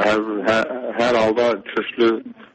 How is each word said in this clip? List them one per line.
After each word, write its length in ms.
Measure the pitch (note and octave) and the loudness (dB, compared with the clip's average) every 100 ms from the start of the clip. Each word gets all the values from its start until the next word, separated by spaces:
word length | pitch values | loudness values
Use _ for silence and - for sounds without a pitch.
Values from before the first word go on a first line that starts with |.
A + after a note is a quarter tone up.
| G#2 | 2
hər, 140 | G#2+ A2 G#2 G2 | 0 -2 -2 0
hər, 240 | A2 - B2+ B2 A2+ | 0 0 -6 -6 -2
hər 180 | A#2+ A#2+ | 2 2
halda 280 | A2 A2+ A#2+ G2+ - | 2 2 2 0 -4
köklü 420 | A2+ G#2 - A2+ A2+ - - - | -6 -4 2 2 2 -4 -18 -20